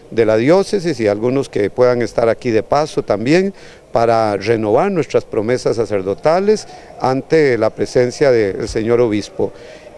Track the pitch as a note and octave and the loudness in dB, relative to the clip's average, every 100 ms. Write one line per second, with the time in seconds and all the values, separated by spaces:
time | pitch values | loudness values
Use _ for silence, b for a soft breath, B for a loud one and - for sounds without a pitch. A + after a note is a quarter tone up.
0 | - A2 G#2+ A2 B2+ F#3 G3 G#3 E3+ B2+ | -8 -2 2 2 4 2 2 -4 -4 -2
1 | G#2+ G#2 B2 C3+ B2 A2 G2 - B2 B2 | -2 0 0 -2 -4 -2 -2 2 2 2
2 | A2+ - A#2 G#2+ B2 A2 - C#3 D#3 - | -2 0 0 0 0 -2 0 -2 0 -4
3 | - G2+ A#2 E3+ F#3+ B B B - A#2+ | -4 -2 2 2 0 B B B -6 0
4 | A#2 A2+ A2 G2+ G2 A#2 G#2+ A#2+ G3 F#3 | 2 2 0 -2 -2 -2 2 0 0 -2
5 | C3+ A#2+ - A2 G#2+ B2 C3+ A2+ G2+ G2+ | -2 -2 -2 -4 -2 -2 -2 -2 -2 -2
6 | F#2 G2 D3+ E3+ G3+ G#3+ - B B - | -4 -2 0 2 2 0 -4 B B -4
7 | B2+ C3 - D#3+ C#3+ A#2 A2 - G#2 C3 | -2 -2 0 2 2 2 0 -2 -2 0
8 | B2 - C#3+ A#2+ G2+ - A2+ A#2 A2 A#2 | 0 2 2 2 0 -2 -6 -4 0 2
9 | A#2+ G#2 - - F#2+ B B B B | 2 0 -6 -6 -6 B B B B